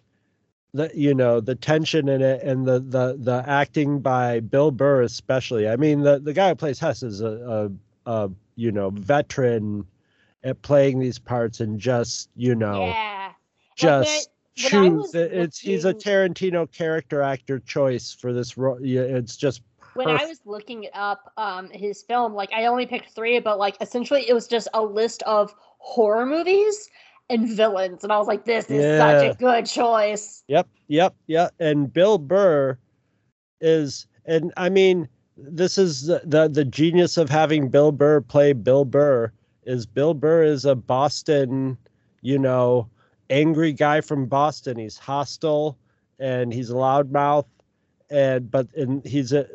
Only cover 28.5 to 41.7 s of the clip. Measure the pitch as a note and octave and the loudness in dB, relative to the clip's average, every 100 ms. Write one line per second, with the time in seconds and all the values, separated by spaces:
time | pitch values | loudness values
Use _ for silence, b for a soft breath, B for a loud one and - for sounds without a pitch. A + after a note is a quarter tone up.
28.5 | A3+ - C#3+ D3 D3+ D3+ D3 C3+ - B3 | -4 0 0 2 4 6 6 4 2 2
29.5 | A#3 - B3 A#3 A3+ G#3 G#3 - - - | 2 0 -2 0 2 0 -2 -10 -16 -2
30.5 | D#3 - _ - D3+ F#3 - - D#3+ F3 | 0 0 _ -2 2 2 0 -2 0 0
31.5 | - D#3 D3 C3+ E3 G3+ G3 C#3 F#3+ G3 | 0 0 0 0 2 4 2 2 2 4
32.5 | C#3+ C3+ C3 _ _ _ _ _ _ _ | 4 0 -4 _ _ _ _ _ _ _
33.5 | - D#3+ D#3+ C#3+ - - _ - D#3+ E3+ | -2 2 2 0 -8 -18 _ -2 -2 -2
34.5 | - F#3 F#3+ F#3+ F3+ D3 _ _ - C#3 | -4 2 4 4 4 -2 _ _ -20 -10
35.5 | D#3+ F3+ G3 F#3 C3 D3+ D#3+ E3+ D3+ D#3 | -4 -2 2 0 0 -2 -2 2 2 4
36.5 | C#3+ C3+ C#3 E3 F3+ E3+ F3 C#3+ D#3 D3+ | 2 -2 2 2 4 4 2 2 2 2
37.5 | D#3 C3 C#3 D3+ C#3 D3 D3 - D3 C#3+ | 2 2 4 4 4 4 4 2 4 4
38.5 | B2+ A#2+ C#3 C3+ C#3+ C#3+ B2 A2+ - _ | 4 2 2 4 2 4 2 0 -6 _
39.5 | _ B2+ B2+ G#2 C3+ D3+ D3 D3+ E3 D#3 | _ -8 -6 -4 -2 0 0 2 4 4
40.5 | C#3 C#3 B2+ - B2+ C#3+ - - C#3+ B2+ | 2 0 0 0 0 0 -2 0 0 0
41.5 | C3+ C3+ | -2 -4